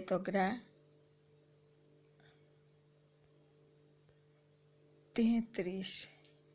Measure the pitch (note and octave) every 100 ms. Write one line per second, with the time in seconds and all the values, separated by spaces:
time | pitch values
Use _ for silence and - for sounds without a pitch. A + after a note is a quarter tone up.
0 | F#3 F#3 F#3+ G3 F#3+ A#3+ - _ _ _
1 | _ _ _ _ _ _ _ _ _ _
2 | _ _ - _ _ _ _ _ _ _
3 | _ _ _ _ _ _ _ _ _ _
4 | _ _ _ _ _ _ _ _ _ -
5 | - - A3+ A#3 A3+ - F3+ F#3+ F#3+ -
6 | - - - - _